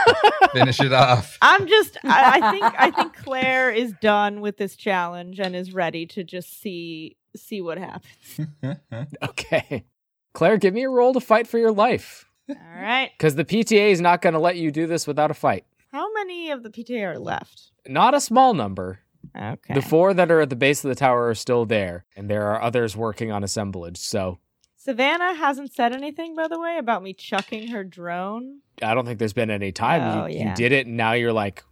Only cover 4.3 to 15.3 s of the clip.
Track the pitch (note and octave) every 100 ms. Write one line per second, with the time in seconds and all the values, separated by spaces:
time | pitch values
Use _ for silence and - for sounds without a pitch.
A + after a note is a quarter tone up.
4.3 | G#3 G#3 - G3 - A3 F#3 F3 F3 F3+
5.3 | F#3+ F#3 F3+ F#3 F#3 E3 E3 E3+ G#3 E3
6.3 | F3+ - - G#3 F3 E3+ D#3+ D#3+ _ _
7.3 | - - G#3 E3+ E3 E3+ - _ _ -
8.3 | - D#3 - C3 C#3 - A2+ C#3 C#3+ -
9.3 | - - D#3 - C3 - _ _ _ _
10.3 | - E3+ G#3+ F#3+ G#3+ C4 B3 B3 B3+ -
11.3 | A3 A#3 A#3 A3+ G3+ A#3+ A2+ - - _
12.3 | _ - C#4 E3 F3 G3+ B3+ C4 - D#3
13.3 | C#3 D3+ G#3+ A3 G#3+ G#3 F3 F3 F3 F3+
14.3 | D#3+ F3 F3+ D#3+ D3 E3 E3 - C#3+ D3+